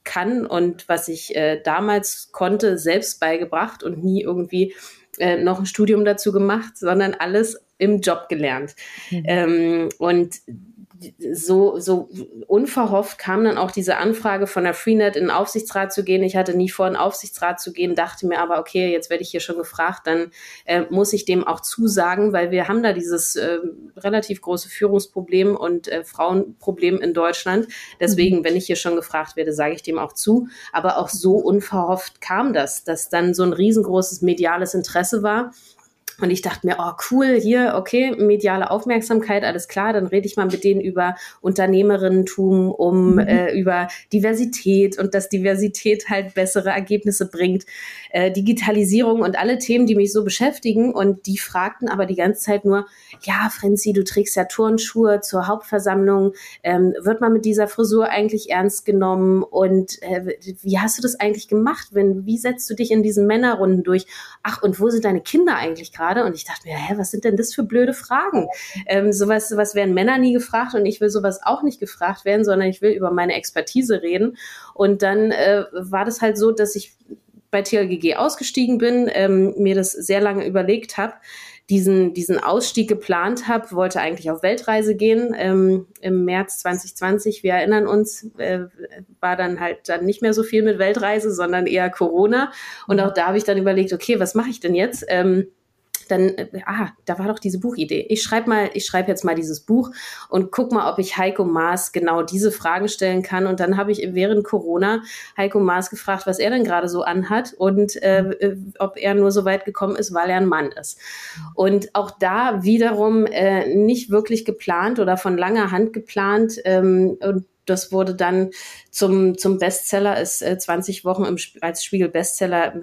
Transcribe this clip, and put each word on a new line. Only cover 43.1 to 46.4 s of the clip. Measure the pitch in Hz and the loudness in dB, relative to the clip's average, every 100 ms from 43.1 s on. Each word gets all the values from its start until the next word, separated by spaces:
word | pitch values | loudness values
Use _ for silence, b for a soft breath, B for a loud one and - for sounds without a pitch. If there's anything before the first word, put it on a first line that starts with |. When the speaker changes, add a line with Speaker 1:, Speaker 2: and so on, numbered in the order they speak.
Speaker 2:
Mhm. | 185 | 4
Speaker 1:
äh, | 202 - 180 - | 4 2 2 0
über | 185 180 175 B B | 2 0 -2 B B
Diversität | 208 214 226 247 247 190 196 196 190 | 0 2 0 -2 -2 2 4 4 2
und | 196 | -2
dass | 196 190 | -2 -2
Diversität | 196 190 196 208 - 220 208 - | 0 0 2 0 0 0 0 0
halt | 196 196 | -4 -2
bessere | 190 | -2